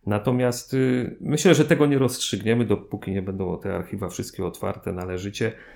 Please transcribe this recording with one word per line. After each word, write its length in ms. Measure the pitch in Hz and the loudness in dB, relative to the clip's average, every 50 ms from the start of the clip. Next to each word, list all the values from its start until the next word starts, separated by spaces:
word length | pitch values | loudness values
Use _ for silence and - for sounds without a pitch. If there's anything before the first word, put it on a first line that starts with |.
| _ | _
Natomiast, 680 | 101 104 104 - 135 123 123 127 123 120 - - - 131 | -2 -2 0 0 0 0 2 2 0 0 -2 -6 -4 0
y, 420 | 131 131 127 127 123 120 - - - | 2 2 2 2 0 -2 -4 -6 -8
myślę, 340 | - - 147 147 - 185 160 | -4 -2 0 4 6 8 8
że 100 | - 147 | 8 6
tego 220 | 147 165 143 147 | 6 4 4 4
nie 120 | 147 143 135 | 4 4 4
rozstrzygniemy, 680 | 135 120 - - - - 110 95 101 110 117 120 117 | 2 2 0 -2 -4 -4 -4 -2 0 0 2 2 2
dopóki 480 | 104 101 - - - - 101 - 98 | 2 0 -2 -2 -6 -10 -8 -6 -4
nie 100 | 95 98 | -4 -2
będą 340 | 92 98 95 95 95 90 92 | -2 -4 -4 -4 -4 -4 -4
te 180 | 90 - 98 92 | -4 -4 -4 -4
archiwa 340 | 90 87 - 101 98 98 85 | -4 -6 -6 -8 -6 -6 -6
wszystkie 380 | - - - - - - 92 | -6 -6 -8 -8 -6 -6 -6
otwarte 460 | 87 - - 98 98 98 - - 90 | -6 -4 -4 -6 -6 -6 -6 -8 -8
należycie. 600 | 90 90 90 92 90 90 95 101 - - 113 107 - - - - - | -6 -6 -6 -6 -6 -6 -6 -6 -4 -4 -4 -4 -4 -8 -14 -20 -20